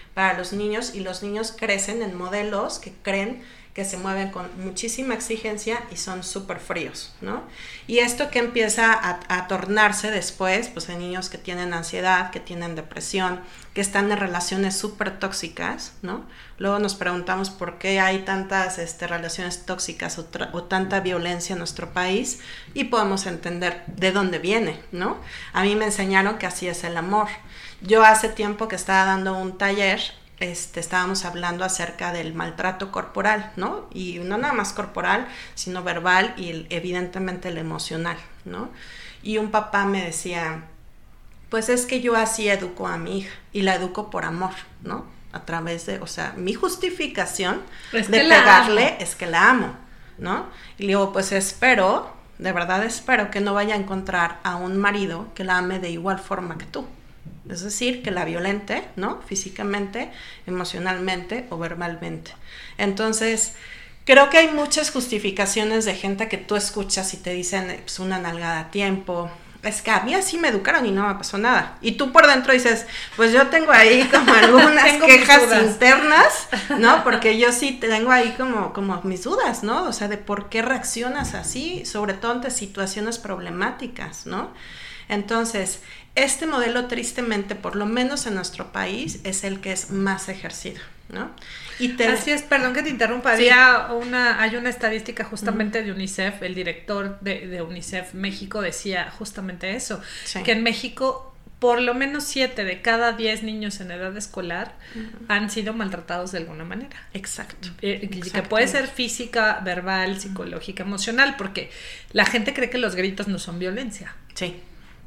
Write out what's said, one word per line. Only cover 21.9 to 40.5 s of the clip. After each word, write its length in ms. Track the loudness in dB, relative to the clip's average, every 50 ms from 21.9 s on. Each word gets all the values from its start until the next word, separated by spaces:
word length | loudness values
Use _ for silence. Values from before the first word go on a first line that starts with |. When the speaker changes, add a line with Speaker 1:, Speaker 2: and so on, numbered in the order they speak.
| -4
Speaker 1:
país, 460 | -2 0 0 0 0 -2 -2 -6 -10 -12 -16 -16 -16 -16 -10 -6
y 120 | -6 -4
podemos 420 | 0 0 2 2 2 0 -2 -2 -6
entender 560 | -8 -8 -8 -8 -6 -2 -2 -2 -4 -4 -8
de 260 | -12 -6 0 0 2
dónde 280 | 2 2 2 0 0 -2
viene, 400 | 0 0 0 2 0 0 -4 -6 -10 -12
¿no? 260 | -8 -6 -4 -4 -4 -6 -10 -14 -14 -14 -14 -6 -2
A 80 | 0
mí 140 | 2 2 2
me 100 | 2 0
enseñaron 540 | 0 0 -2 0 2 2 4 4 2 0 -2
que 80 | -6 -6
así 200 | -6 -6 -6 -6
es 160 | -6 -6 -6
el 140 | -6 -6 -4
amor. 300 | -2 0 0 0 0 -2 -4 -10 -14 -16 -18 -16 -16 -16 -16 -12
Yo 220 | 0 4 8 10 10
hace 240 | 10 10 8 4 0
tiempo 380 | -2 -4 -4 -4 -4 -4 -6 -6
que 80 | -6
estaba 300 | -6 -2 2 2 4 4
dando 320 | 4 2 0 0 -2 -2 -4
un 220 | -4 -6 -4 -2
taller, 420 | -2 0 0 2 2 2 0 0 -2 -6 -10 -14 -20 -20 -10 -8
este, 400 | -8 -6 -6 -8 -10 -8 -8 -8
estábamos 460 | -6 -2 -2 0 0 0 -2 -2 -4
hablando 400 | -6 -6 -6 -4 -4 -4 -2 -2
acerca 480 | -2 -2 -4 -4 -6 -6 -6 -6 -6 -6
del 220 | -6 -6 -8 -6
maltrato 560 | -6 -8 -8 -6 -4 -4 -4 -4 -4 -8 -8
corporal, 600 | -8 -8 -8 -6 -6 -2 0 0 0 0 -2 -6 -8
¿no? 340 | -6 -6 -6 -6 -8 -10 -12
Y 280 | -12 -10 -10 -8 -8 -8
no 180 | -6 -6 -4 -2
nada 160 | -2 -2 -2
más 180 | -2 -4 -4
corporal, 560 | -6 -8 -8 -8 -6 -4 -2 0 0 0 -2 -6 -10 -14 -16 -14 -12
sino 260 | -10 -10 -8 -8 -6
verbal 540 | -4 -4 -4 -2 2 4 4 4 4 2 -2 -8
y 120 | -10 -10
el, 160 | -10 -10 -10 -8
evidentemente 800 | -8 -6 -4 -4 -4 -4 -4 -4 -6 -6 -6 -6 -6 -6 -8 -8
el 80 | -8 -6
emocional, 600 | -6 -6 -6 -6 -8 -6 -6 -6 -4 -6 -6 -8 -12 -16 -20 -18 -16
¿no? 240 | -12 -10 -10 -10 -12 -12 -16 -18 -18 -18 -18 -18 -18 -18 -14 -8
Y 160 | -4 -2 -2
un 100 | -2 0
papá 360 | 0 0 0 0 0 0 2
me 200 | 2 0 0 -2
decía, 600 | -4 -6 -8 -8 -6 -6 -4 -4 -4